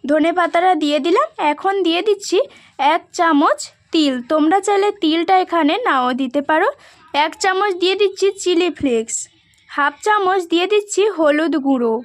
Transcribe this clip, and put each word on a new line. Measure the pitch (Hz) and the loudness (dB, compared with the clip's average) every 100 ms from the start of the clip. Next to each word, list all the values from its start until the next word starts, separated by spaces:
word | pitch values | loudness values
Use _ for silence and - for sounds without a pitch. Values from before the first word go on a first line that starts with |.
ধনে | 254 311 320 | 0 0 0
পাতাটা | 349 339 339 370 339 | 0 0 2 2 2
দিয়ে | 302 294 | 0 0
দিলাম। | 294 403 622 - 311 | 2 0 0 -2 -2
এখন | 294 381 392 | -2 -2 0
দিয়ে | 349 339 | 0 0
দিচ্ছি | 415 403 - 370 571 - _ - 277 | 0 -2 0 -2 -2 -8 _ -2 0
এক | 339 339 | 0 -4
চামচ | - 330 294 339 571 - _ _ | -2 2 2 2 0 -6 _ _
তিল। | 330 294 254 240 | 0 0 -2 -2
তোমরা | 311 302 392 | 0 2 2
চাইলে | 392 403 415 403 | 2 0 0 0
তিলটা | 320 320 339 381 | 0 0 2 2
এখানে | 359 339 294 381 466 | 2 0 0 0 0
নাও | 277 247 | 0 0
দিতে | 254 262 294 | -2 -2 -4
পারো। | 285 311 427 571 - - - | 0 0 0 -4 -20 -20 -6
এক | 277 311 - | -2 -2 -2
চামচ | 392 370 403 359 | -2 0 -2 0
দিয়ে | 359 403 | -2 2
দিচ্ছি | 403 392 392 392 | 0 2 -2 0
চিলি | 359 339 349 285 | -2 0 0 -2
ফ্লেক্স, | 285 233 226 - - _ _ _ _ | -2 -2 -4 -10 -12 _ _ _ _
হাফ | - 294 294 | -2 -2 -2
চামচ | 427 415 381 381 339 | -2 0 2 -2 0
দিয়ে | 339 370 | -2 2
দিচ্ছি | 415 403 - 427 | 0 0 -2 0
হলুদ | 339 302 294 320 311 | 2 0 2 0 -2
গুঁড়ো | 269 262 233 226 | 0 0 0 -4